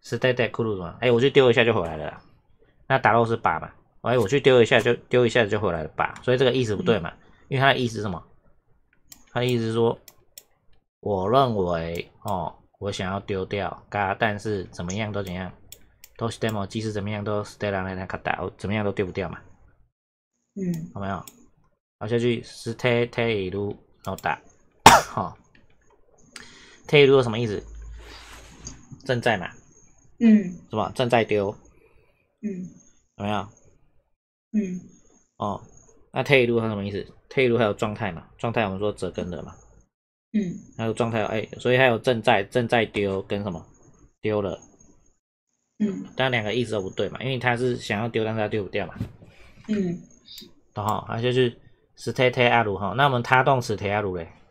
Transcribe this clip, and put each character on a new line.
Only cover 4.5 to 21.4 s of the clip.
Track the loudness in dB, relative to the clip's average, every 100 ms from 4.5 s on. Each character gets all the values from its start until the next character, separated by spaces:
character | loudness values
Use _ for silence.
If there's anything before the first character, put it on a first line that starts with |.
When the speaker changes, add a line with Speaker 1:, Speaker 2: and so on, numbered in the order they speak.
| 6
Speaker 1:
一 | 6
下 | 6
就， | 4
丢 | 0 0 2 4
一 |
下 | 4 2
就 | 2
回 | 0
来 | -2
了 | -6
吧？ | -4 -4 -4
所 | -2
以 | 2
这 |
个 | 2
意 | 2 -2
思 | -2
不 |
对 | 0 0
嘛， | -2
Speaker 2:
嗯。 | -12 _ _ _
Speaker 1:
因 | 0
为 |
它 | 2
的 | 2
意 | 0
思 | -4
是 |
什 | -8
么？ | -8 -12 _ _ _ _ _ _ _ _ -20 _
它 | -4
的 | 0
意 | 0
思 |
是 | 0
说， | 2 2 0 -10 _ _ -20 _ _ _ -20 _ _
我 | -4 -2 2
认 | 2 2 0
为， | -2 -2 -4 -8 -10 _
哦， | -6 -4 -6 -10 _ _
我 | -8
想 | -6 -4
要 | -6
丢 | -4 -6 -4
掉， | -4 -6 -8 _
嘎， | -2 -2
但 | 0 0 -2
是 | -4 -6 -6
怎 | -10
么 | -8
样 | -4 -4
都 | -6
怎 | -6
样， | -8 -10 -14 -20 -20 -20 _ -20 _
ど | -8
う |
し | -4
て | -4
も | -4 -6
即 | -6
使 | -6
怎 | -6
么 | -6
样 | -6
都 | -4 -6
捨 | -6 -6
て | -4
ら | -4
れ | -4 -8
な | -8
か | -8
っ |
た， | -4 -4
我 | -4 -8
怎 | -4
么 | -2
样 |
都 | -2
丢 | -2 -4
不 |
掉 | -4 -8
嘛。 | -10 -18 -20 -20 _ _ _ _ _ _ _ _ -8
Speaker 2:
嗯。 | -6 -6 -8
Speaker 1:
有 | -10
没 | -6
有？ | -6 -10 _